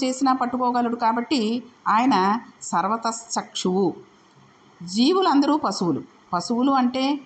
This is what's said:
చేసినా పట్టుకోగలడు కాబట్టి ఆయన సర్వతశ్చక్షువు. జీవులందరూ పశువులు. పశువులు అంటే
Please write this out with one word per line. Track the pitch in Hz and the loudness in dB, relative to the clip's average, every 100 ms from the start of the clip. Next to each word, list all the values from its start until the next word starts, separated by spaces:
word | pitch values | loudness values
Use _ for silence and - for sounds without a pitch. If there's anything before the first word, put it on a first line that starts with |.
చేసినా | 262 254 262 | -2 0 2
పట్టుకోగలడు | 262 247 247 247 247 233 240 | 2 0 -2 -2 0 -2 0
కాబట్టి | 226 240 240 277 214 240 - - 180 | 0 0 0 0 0 -2 -8 -8 0
ఆయన | 214 254 196 190 233 - - | 2 4 4 2 0 -4 -18
సర్వతశ్చక్షువు. | - 180 190 226 226 226 - 220 - - 185 185 180 - - _ _ _ - _ _ - | -6 -2 -2 -2 -4 -8 -8 -8 -8 -4 -2 0 0 -2 -12 _ _ _ -20 _ _ -18
జీవులందరూ | 170 202 262 381 370 294 294 302 | -6 0 2 4 4 4 4 2
పశువులు. | 220 190 175 127 - - _ | 0 -2 -2 -2 -6 -20 _
పశువులు | 180 175 240 269 | -6 -2 0 2
అంటే | 269 247 254 269 285 | 2 2 0 -2 -2